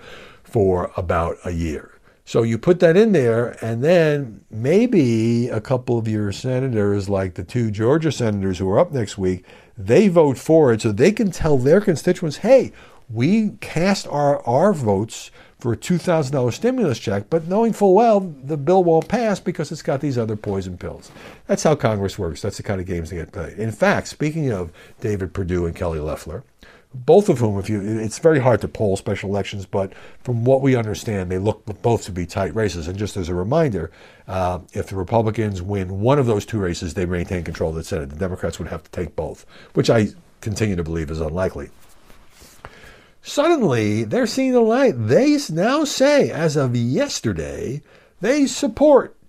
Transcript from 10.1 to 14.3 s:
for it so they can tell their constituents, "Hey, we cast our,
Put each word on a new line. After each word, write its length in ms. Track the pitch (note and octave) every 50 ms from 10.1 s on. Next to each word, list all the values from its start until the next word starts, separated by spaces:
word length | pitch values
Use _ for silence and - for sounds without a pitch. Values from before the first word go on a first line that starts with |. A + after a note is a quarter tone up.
| E3 F3 D#3 - A#2+
for 360 | - - - D#3 D#3+ D3+ B2+
it 80 | A2+ G#2+
so 100 | - A2+
they 220 | G#2 G2 C3 G3
can 180 | G#3+ - A#3 F#3+
tell 260 | - - - D#3+ D3
their 240 | B2+ B2 C#3 E3 G#3
constituents, 580 | G3+ G#3 E3 - - F3 F3+ - F3+ D#3 - -
"Hey, 340 | - G#3 C4 C4 F#3 G#2+ - - - - - - - -
we 420 | A2 A2+ B2 E3 G3+ A3+ G#3+ G3+ - -
cast 480 | - - - D#3 F3 G3 G3 - - -
our, 360 | C#3 C#3+ D3 C#3+